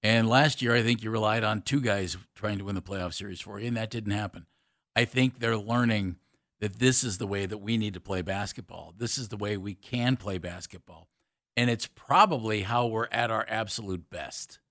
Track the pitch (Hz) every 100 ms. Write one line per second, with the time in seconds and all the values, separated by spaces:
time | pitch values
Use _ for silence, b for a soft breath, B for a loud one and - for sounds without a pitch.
0 | 107 113 113 123 151 - 123 120 113 120
1 | 110 110 107 113 107 107 - 139 123 101
2 | 92 87 - - 104 101 98 98 87 98
3 | 90 - 101 92 - 101 117 117 113 117
4 | 107 104 104 - - _ _ _ _ -
5 | 120 127 127 127 117 113 104 120 120 107
6 | 95 87 _ _ _ _ 104 95 123 127
7 | 127 95 107 101 98 104 101 117 107 90
8 | - 95 87 98 104 - 107 - 80 90
9 | 117 - 117 104 104 104 98 98 - 123
10 | 120 131 104 92 87 87 - 90 - 80
11 | 85 _ _ _ _ - 120 117 - -
12 | - 156 208 147 110 107 98 117 120 110
13 | 117 117 117 113 113 110 110 - 104 92
14 | - 90 71 - - - _